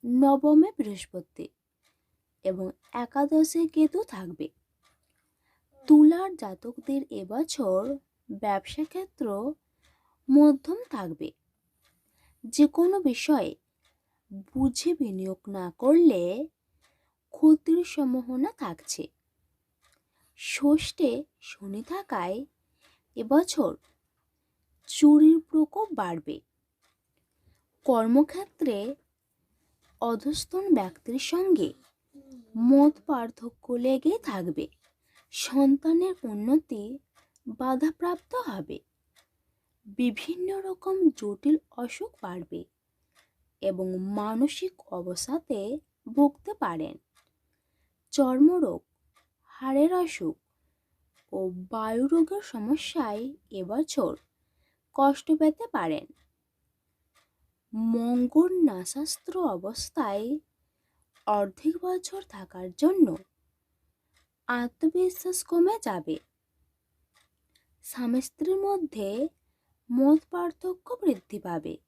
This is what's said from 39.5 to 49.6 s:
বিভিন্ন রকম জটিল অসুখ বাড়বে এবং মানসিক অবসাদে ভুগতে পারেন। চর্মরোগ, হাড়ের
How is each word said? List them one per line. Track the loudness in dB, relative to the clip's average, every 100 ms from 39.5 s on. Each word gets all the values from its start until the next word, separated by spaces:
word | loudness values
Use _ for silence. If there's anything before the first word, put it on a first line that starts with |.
| _ _ _ -20
বিভিন্ন | -4 -4 -4 -10 -8 -6 -6
রকম | -8 -10 -6 2 2
জটিল | 0 -10 -6 0 0 _
অসুখ | -12 -12 -10 -14 _
বাড়বে | -14 -12 -12 -14 -16 _ _ _ _ _ _ _ _ _
এবং | -6 -4 -6 -6
মানসিক | -6 -6 -4 -2 -2 -2 -10 _ -14
অবসাদে | -10 -8 -8 -6 -8 -6 -8 -6 -10 _ _ -8
ভুগতে | 2 2 2 -16
পারেন। | -8 -6 -6 -10 -12 _ _ _ _ _ _ _ _ _ _ _
চর্মরোগ, | 0 0 6 6 6 0 -4 _ _ _ _ _ _
হাড়ের | _ -12